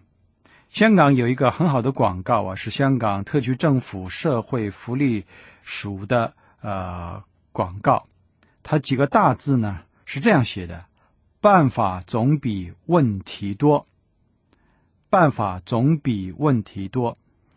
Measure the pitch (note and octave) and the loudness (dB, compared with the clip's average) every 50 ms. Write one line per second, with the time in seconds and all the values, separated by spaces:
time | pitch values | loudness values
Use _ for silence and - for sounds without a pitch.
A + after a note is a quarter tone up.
0 | _ _ _ _ _ _ _ _ _ _ _ _ _ _ - - G#3 A3+ G#3+ F#3 | _ _ _ _ _ _ _ _ _ _ _ _ _ _ -2 2 4 6 6 6
1 | D3+ C#3+ C#3+ B2+ A#2+ A#2 B2+ B2+ C#3 B2 - - D#3+ F3+ C#3 B2+ A2 C3+ C3+ - | 6 6 6 4 4 2 0 2 2 0 2 2 0 0 2 0 0 -2 0 0
2 | B2+ G#2 F2+ F2+ F2+ - B2 A2 G2 F#2+ - F#2+ - A2+ - - C#3 C3+ C3+ B2 | 0 -2 -2 -4 -4 -2 -2 -2 -2 -4 -8 -8 -10 -8 -4 0 2 2 2 2
3 | A2+ G#2+ G2+ G2 G2 - - D3 A#2+ A#2 C3 A#2+ - D#3+ C#3 B2+ - - - G2 | 0 -2 -2 -2 -4 -2 -2 -2 -2 -2 -2 0 0 2 2 0 0 -4 -10 -10
4 | F#2 F#2 - - - E3+ C3+ A#2 G#2+ - - B2 G#2+ G2+ F#2+ - - - A#2+ C3+ | -10 -10 -10 -6 -2 -2 -2 -2 -2 -4 -4 -4 -4 -4 -8 -10 -10 -8 -4 -2
5 | D3 C3 A#2 G#2 - - - - - - - _ _ - - - - G2+ G2+ F#2+ | 0 0 0 -2 -4 -10 -18 -20 -20 -20 -20 _ _ -14 -12 -10 -10 -10 -10 -10
6 | G2+ G2 B2 A#2+ A#2 A#2 - _ _ _ _ _ - G#2+ G2+ F#2+ F#2 F2+ F2+ F2 | -4 -2 0 0 0 -2 -6 _ _ _ _ _ -10 -8 -6 -6 -6 -6 -8 -8
7 | F2 E2+ F#2 G2+ G2+ _ _ _ _ _ _ - G#2 F2+ F2+ G2+ - D3 B2+ - | -10 -10 -12 -14 -16 _ _ _ _ _ _ -6 -6 -6 -6 -2 0 2 2 2
8 | - _ _ _ _ _ _ _ _ _ _ _ - - - D#3 B2+ - C3+ A#2 | 0 _ _ _ _ _ _ _ _ _ _ _ -6 -4 -2 -2 0 -2 0 0
9 | C#3 C#3 - A#3 G3 D#3+ B2 - - C#3+ C#3 B2 A2 G#2 G2 E2+ - _ _ _ | 0 2 2 2 2 2 0 0 -2 -2 0 0 0 -2 -6 -8 -14 _ _ _
10 | _ - - C#3 C#3+ A#3 G#3 D3 A#2 - - G2+ F2+ E2+ F2 E2+ - _ _ _ | _ -12 -10 -2 2 4 4 4 2 0 -4 -8 -10 -10 -12 -16 -18 _ _ _
11 | _ _ _ _ _ _ _ _ - G#3 G3+ F3+ D3+ B2+ - - A2 F#2+ F#2 F2+ | _ _ _ _ _ _ _ _ 4 6 6 6 6 4 2 0 0 -2 -2 -6
12 | F2+ - - A2+ A2+ C3+ D#3 C#3+ - B2 G#2+ F#2+ F2+ F2 - - _ - E3+ F3+ | -8 -6 -2 0 2 2 0 0 -2 -4 -6 -6 -8 -10 -14 -14 _ 0 2 2
13 | C#3+ A#2 G2+ F#2+ F#2 - - - G2+ G2+ G2+ - C#3+ D3 D3 - - _ _ _ | 4 2 0 -4 -8 -12 -12 -8 -8 -8 -4 0 2 2 2 2 -2 _ _ _
14 | _ _ _ _ _ _ _ _ _ _ _ _ _ _ _ _ _ _ _ _ | _ _ _ _ _ _ _ _ _ _ _ _ _ _ _ _ _ _ _ _
15 | _ _ - F#3+ E3+ D3 - - A2 G2 F#2 F2+ - - B2 A#2 B2 C#3+ E3 D3 | _ _ 2 4 4 4 2 0 -4 -4 -4 -8 -6 -4 -2 2 2 2 2 0
16 | - C3+ A#2 G2+ F#2 F#2 F2 - C#3+ D3+ C3 A2+ G2 - - G2+ G2 F#2+ - C3 | 0 -4 -4 -4 -6 -8 -6 -2 0 2 2 0 -2 -6 -10 -10 -10 -6 -4 -4
17 | B2 A#2 A#2+ - _ _ _ _ _ _ _ | -4 -4 -6 -8 _ _ _ _ _ _ _